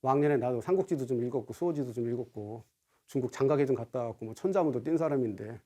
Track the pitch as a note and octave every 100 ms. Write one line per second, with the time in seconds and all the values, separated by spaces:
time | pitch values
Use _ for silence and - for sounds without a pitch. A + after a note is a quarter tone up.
0 | C3 C#3 D3 C#3+ B2 B2 A2 F#3+ F3+ D#3
1 | B2+ B2+ B2 B2 G#2+ A#2 F3 D3+ B2+ A2+
2 | A#2 A#2+ A#2 - G#2 A2+ - _ _ _
3 | _ C3+ B2 - C3+ C#3+ C#3 A#2 A#2 B2+
4 | A#2+ A2 A2+ A2+ F#3 F#3+ D#3+ B2 B2+ D#3+
5 | D#3+ C#3 A#2+ G2 G#2+ A#2